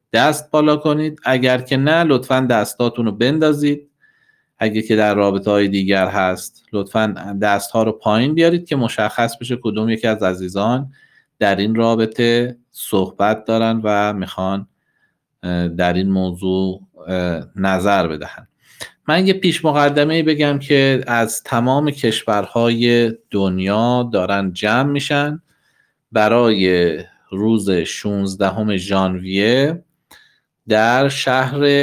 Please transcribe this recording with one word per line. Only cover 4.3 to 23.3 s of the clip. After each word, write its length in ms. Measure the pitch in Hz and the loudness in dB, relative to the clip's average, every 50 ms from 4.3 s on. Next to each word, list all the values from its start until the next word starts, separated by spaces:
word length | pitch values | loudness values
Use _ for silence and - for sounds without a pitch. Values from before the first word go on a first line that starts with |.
| _ _ _ _ _ - | _ _ _ _ _ -4
اگه 240 | 113 110 107 110 | -2 -2 0 -2
که 140 | 107 - 110 | 0 2 2
در 180 | 107 107 104 101 | 2 4 4 2
رابطه‌های 540 | 104 101 101 98 98 98 107 104 104 104 98 | 2 2 2 2 0 0 2 2 2 2 2
دیگر 400 | 98 98 95 98 98 95 92 95 | 0 0 0 2 2 2 2 0
هست 560 | 95 101 95 92 92 87 - - - _ _ _ | 0 0 0 0 -2 -4 -8 -14 -18 _ _ _
لطفاً 640 | - 104 98 - - 113 110 107 95 90 87 98 101 98 | -6 -6 -6 -2 0 0 0 0 -2 -6 -8 -8 -4 -2
دست‌ها 420 | 107 104 101 101 - - - 113 110 | 0 2 2 0 -2 -2 -2 0 0
رو 80 | 110 | 0
پایین 420 | 107 - - 110 104 113 123 143 156 | -2 -2 -2 0 2 2 2 0 2
بیارید 320 | 165 165 170 175 175 175 | 2 2 2 2 0 -2
که 100 | - 151 | -4 -2
مشخص 640 | 135 120 110 - - 107 104 - - 117 113 - - | -2 -2 -2 -2 -2 -4 -2 -2 -2 -2 -2 -4 -6
بشه 200 | 120 120 127 120 - | -8 -6 -6 -4 -4
کدوم 260 | 113 101 107 107 113 | -4 -4 -2 -2 -2
یکی 180 | 113 110 120 113 | -2 -2 0 -2
از 160 | 110 107 104 | -2 0 0
عزیزان 680 | 92 92 90 95 90 92 98 101 113 123 135 139 135 - _ _ _ _ _ _ _ _ _ | -2 -2 -2 -6 -6 -4 -2 0 0 0 -2 -4 -8 -14 _ _ _ _ _ _ _ _ _
در 160 | 107 101 98 | 0 0 2
این 200 | 95 101 110 113 | 0 0 0 0
رابطه 840 | 113 117 117 117 113 113 110 - - 120 117 117 120 120 123 123 - _ _ | 2 2 2 2 2 0 -2 0 0 0 2 2 2 0 -2 -6 -12 _ _
صحبت 760 | _ - - - - 98 92 95 - - 101 107 110 110 - | _ -16 -8 -2 -2 0 0 -2 -2 -2 0 0 0 -2 -2
دارن 360 | - 113 113 113 113 113 113 107 | -2 0 0 2 0 0 -2 -2
و 300 | 107 104 101 104 104 104 | 0 0 0 0 0 -2
می‌خوان، 540 | 101 92 87 - - 95 95 98 101 98 - _ _ _ _ _ _ _ _ _ _ _ _ _ _ - | -4 -6 -8 -6 -6 -4 -4 -4 -6 -8 -10 _ _ _ _ _ _ _ _ _ _ _ _ _ _ -8
اه، 240 | 90 90 87 87 87 | -4 -2 -2 -2 -2
در 260 | 82 87 90 87 87 | -2 0 0 0 0
این 180 | 92 95 98 | 0 0 0
موضوع، 720 | 95 95 92 92 87 87 95 92 92 95 95 95 92 95 - _ _ 90 80 82 | 0 0 -2 -2 -4 -6 -4 -2 -2 0 -2 -2 -4 -8 -14 _ _ -18 -10 -6
اه، 360 | 92 92 90 87 85 80 - - - | -4 -4 -2 -2 -4 -6 -8 -10 -8
نظر 520 | 92 95 95 95 92 90 101 101 95 87 82 | -4 -2 0 0 0 2 2 2 2 2 0
بدهن. 400 | 78 76 76 - - - - _ _ _ _ _ - - - - - _ _ - | -4 -8 -10 -14 -16 -20 -20 _ _ _ _ _ -18 -16 -16 -16 -18 _ _ -2
من 200 | 156 180 190 190 | 0 2 2 2
یه 60 | 185 | 0
پیش 320 | 190 - 180 151 - - | 0 0 -2 -2 0 0
مقدمه‌ای 580 | 156 143 147 143 143 143 147 147 156 156 165 156 | 0 2 2 2 2 2 2 0 2 0 0 0
بگم 360 | 156 156 147 147 143 143 139 | 0 0 2 0 0 0 -2
که 440 | 139 - 147 139 135 135 135 127 - - | 0 2 2 4 4 4 2 0 0 -2
از 360 | 120 117 117 113 - - - | 0 0 0 0 -2 -8 -6
تمام 480 | - 135 117 120 127 135 143 151 147 | -4 -2 0 2 2 2 2 0 0
کشورهای 1200 | 139 139 - 113 107 - - - 107 104 98 - - 120 117 117 117 117 120 120 120 120 120 113 113 - _ _ | -2 0 -2 -2 -2 -2 -2 -2 0 -2 -2 -2 -2 0 0 2 2 2 2 4 4 4 2 2 -2 -6 _ _